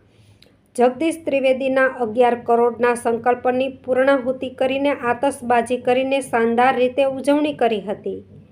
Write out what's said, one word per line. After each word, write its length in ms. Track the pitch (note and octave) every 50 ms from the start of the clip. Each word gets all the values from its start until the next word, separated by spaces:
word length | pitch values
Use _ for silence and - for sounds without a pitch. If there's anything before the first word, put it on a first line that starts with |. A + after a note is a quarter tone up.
| _ _ _ _ _ _ _ _ _ _ _ _ _ _ -
જગદીશ 440 | - A#3+ B3+ B3+ B3+ D#4+ E4 D#4 D#4+ -
ત્રિવેદીના 640 | D4+ C#4+ C#4 C4 C4 C4 C4 C4+ C4 C4 C4+ C4 C4 C4 C4 B3
અગિયાર 320 | G#3+ G#3+ B3 B3 A#3+ A#3 A#3 - -
કરોડના 480 | A#3 A#3 A#3+ A#3+ A#3 A3 A#3+ B3 A#3+
સંકલ્પની 720 | A#3 - A#3+ A#3 A3+ A#3 B3 B3 B3 - B3+ B3 B3+ C4 C4+ C4 - -
પૂર્ણાહુતિ 680 | B3+ B3+ B3+ C4 C#4 C#4 C4+ A#3 B3+ B3+ C4 C4+ B3+
કરીને 460 | B3+ - C4 B3+ C4+ C4+ C#4 C#4+ C#4 B3+ B3 A#3+ A#3+
આતશબાજી 680 | A#3+ - C#4 C#4 - B3 A#3+ B3 A#3+ A#3 A#3 B3+ A#3+ B3
કરીને 340 | B3+ B3 B3+ C4 C4+ C4+ C#4 C4
શાનદાર 520 | - - A#3 A3+ A#3 A#3 A#3 B3 C4 C4 B3
રીતે 260 | B3 B3+ B3 C4+ C#4
ઉજવણી 480 | C4+ C4 C4+ - C#4+ C#4+ D4 D4 D4+ C#4+
કરી 260 | - B3 A3+ A#3 G3+ F3+
હતી. 320 | F#3+ G3 - - G3 F#3+ F#3+ G3 - - - - -